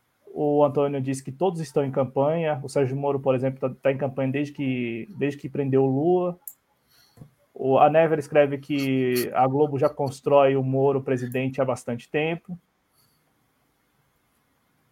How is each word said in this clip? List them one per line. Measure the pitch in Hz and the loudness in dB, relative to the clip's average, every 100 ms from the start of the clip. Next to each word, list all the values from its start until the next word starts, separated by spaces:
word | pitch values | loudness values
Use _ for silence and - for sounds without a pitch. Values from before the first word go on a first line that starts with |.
| _ _ - - | _ _ -14 -4
o | 147 147 | 0 4
Antônio | 143 143 143 139 | 4 2 0 0
disse | 131 135 | -4 -6
que | 139 | -8
todos | 131 185 165 | -2 -2 -2
estão | 160 151 | -4 -2
em | 135 | 0
campanha, | 139 127 139 143 165 160 143 | -2 -2 0 0 0 -2 -4
o | 139 | -4
Sérgio | 143 127 139 | -2 0 0
Moro, | 143 135 | -2 0
por | 135 | 0
exemplo, | 127 131 131 | 0 -2 -4
tá, | 131 - | -6 -2
tá | 139 | -2
em | 135 | 0
campanha | 139 139 135 | -4 -4 -4
desde | 139 143 | -2 -6
que, | 147 135 127 117 113 110 147 | -4 -4 -4 -4 -6 -10 -6
desde | 139 139 | -4 -4
que | 131 | -8
prendeu | 139 135 135 | -4 0 2
o | 135 | 2
Lula. | 135 165 180 180 175 - - _ _ _ _ _ - - _ _ - | 2 2 2 0 -6 -16 -20 _ _ _ _ _ -20 -20 _ _ -6
O, | 131 131 | 0 4
a | 147 | 6
Never | 160 160 156 | 6 2 0
escreve | 139 151 139 139 | 2 2 2 0
que | 139 143 135 131 127 123 117 | -4 -4 0 0 2 0 0
a | - 131 | 0 0
Globo | 139 147 135 | 2 0 2
já | 151 | -2
constrói | - 139 135 151 143 135 135 | 0 -6 -6 4 6 6 2
o | |
Moro | 131 135 139 135 | 0 2 2 0
presidente | 135 127 123 127 131 135 | -2 -4 -2 -4 -4 -2
há | 127 | -2
bastante | 123 - 117 - | -4 -6 -10 -6
tempo. | 151 160 170 - 175 _ _ _ _ _ _ _ _ _ _ _ _ _ _ _ _ _ _ _ _ _ _ _ | -4 -2 -4 -10 -16 _ _ _ _ _ _ _ _ _ _ _ _ _ _ _ _ _ _ _ _ _ _ _